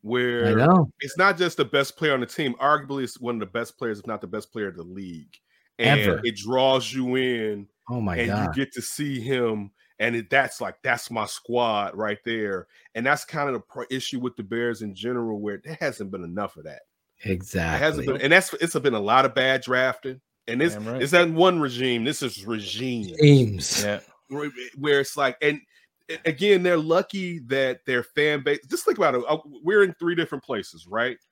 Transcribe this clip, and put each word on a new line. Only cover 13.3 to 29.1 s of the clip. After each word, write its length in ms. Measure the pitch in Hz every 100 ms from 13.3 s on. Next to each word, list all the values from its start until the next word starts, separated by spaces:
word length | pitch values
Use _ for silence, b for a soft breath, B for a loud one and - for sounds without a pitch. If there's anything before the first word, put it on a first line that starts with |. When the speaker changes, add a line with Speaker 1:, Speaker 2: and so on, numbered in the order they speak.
| 156 143
Speaker 1:
of 40 | 120
the 40 |
pro-, 240 | - 135 117
issue 300 | 131 - 127
with 160 | 127 -
the 80 |
Bears 400 | 98 117 120 113
in 100 | 107
general, 460 | 95 113 123 113 104
where 200 | 104 98
there 140 | 143 160
hasn't 320 | 151 - 101
been 120 | 95
enough 320 | 85 92 98 -
of 80 | 78
that. 160 | 73 _ _ _ _
Speaker 2:
Exactly. 520 | 107 90 95 92 82 80
Speaker 1:
It 40 |
hasn't 280 | 151 151 127
been, 140 | -
and 100 | 135
that's, 220 | 175 185 -
it's 220 | 165 160
been 160 | 135
a 60 | 110
lot 260 | 101 123 135
of 80 |
bad 300 | 135 131 131
drafting. 580 | 127 127 127 123 131 131 _ _ -
And 140 | 120
this, 140 | 165 104
Speaker 3:
Damn 100 | 110
right. 140 | 127
Speaker 1:
it's 120 | 139
not 160 | 175 170
one 280 | 160 185 175
regime. 440 | 139 120 131 120
This 180 | 117 151
is 240 | 131 - 98
regime. 680 | 110 98 101 131 120 104 160
Speaker 2:
Teams. 640 | 151 139 117 95 - -
Speaker 3:
Yeah. 180 | 101 104 - _ _
Speaker 1:
Where, 220 | 139 147 123 123 135
where 220 | 147 143
it's 180 | 139 -
like, 180 | 135 120
and 180 | 147 147 _ _ _ _ -
a-, 180 | 160 165
again, 320 | 143 202 196
they're 160 | 180 170
lucky 640 | 156 165 196 196 180 170 120
that 320 | 135 131 123 -
their 160 | 123
fan 400 | - - 151 151
base, 160 | 139 147 -
just 160 | 349 -
think 140 | 214
about 160 | 165